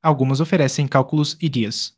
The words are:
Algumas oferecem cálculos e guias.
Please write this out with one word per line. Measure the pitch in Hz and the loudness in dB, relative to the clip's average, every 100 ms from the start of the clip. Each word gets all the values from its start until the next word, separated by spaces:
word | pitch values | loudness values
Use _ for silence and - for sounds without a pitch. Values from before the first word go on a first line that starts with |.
Algumas | 160 143 131 135 | 2 2 2 0
oferecem | 165 185 135 - 135 | 0 2 2 0 0
cálculos | 139 131 151 147 - | 0 2 0 -2 -2
e | 165 | -4
guias. | 131 107 - - | -2 -4 -4 -10